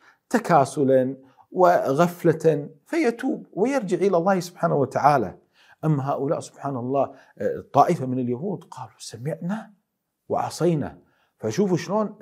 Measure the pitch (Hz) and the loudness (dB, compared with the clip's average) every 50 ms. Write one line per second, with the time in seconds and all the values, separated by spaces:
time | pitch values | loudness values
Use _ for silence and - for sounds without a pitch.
0 | _ _ _ _ _ - - 226 - - 175 147 139 135 - 151 139 131 135 131 | _ _ _ _ _ -2 -2 0 2 4 4 4 4 2 0 0 2 4 4 4
1 | 127 131 135 - - _ _ _ _ _ - 185 180 175 175 135 - - 139 147 | 4 2 -4 -8 -14 _ _ _ _ _ 0 4 4 4 4 4 2 0 2 2
2 | 175 170 175 - - 170 156 160 - 160 151 143 143 - - _ _ _ - 339 | 2 2 0 0 2 2 2 4 2 2 2 2 -2 -8 -14 _ _ _ -2 -2
3 | 311 233 233 - - 269 - 185 - - - - 208 254 285 269 214 175 - 160 | 0 0 -2 -2 -4 -6 -6 -6 -8 -10 -4 -2 0 0 0 0 -2 -2 -2 0
4 | 185 202 185 165 165 196 196 180 - - - - - 170 151 143 135 - - - | 2 2 2 2 2 2 0 0 -2 -6 -6 -4 -2 0 0 0 0 0 0 2
5 | - 147 147 131 104 87 - - _ _ _ _ _ _ _ _ - 156 151 135 | 4 4 4 4 2 -2 -6 -12 _ _ _ _ _ _ _ _ -2 0 0 0
6 | 131 139 - - 139 143 165 - 127 - - - - 143 139 123 117 127 135 139 | 0 -2 -4 -2 -2 -2 -4 -4 -6 -10 -14 -10 -8 -8 -6 -6 -6 -2 -2 -2
7 | - - - - - _ _ - 110 95 67 85 - - - 139 143 - 175 123 | -2 -2 -4 -12 -20 _ _ -6 -6 -4 -4 -6 -8 0 2 4 4 4 2 -2
8 | 131 127 127 131 123 120 120 120 160 208 180 - - - - - 123 110 _ - | -2 -4 -4 -4 -2 -4 -4 -4 -6 -8 -8 -8 -12 -14 -18 -18 -18 -18 _ -20
9 | - - - 110 120 151 160 165 175 175 208 220 220 - _ _ _ _ _ _ | -20 -18 -14 -10 -8 -8 -8 -6 -6 -6 -6 -6 -8 -12 _ _ _ _ _ _
10 | _ _ _ _ _ - 104 - 120 120 - - 156 180 165 143 110 82 - - | _ _ _ _ _ -6 -4 -4 -4 -4 -4 -2 0 0 0 0 -2 -6 -10 -14
11 | _ _ _ _ _ _ _ _ - 110 - - 208 190 180 156 - 143 190 220 | _ _ _ _ _ _ _ _ -6 -4 0 0 0 0 0 -2 -2 -2 -4 -2
12 | 214 196 214 - | -4 -4 -6 -10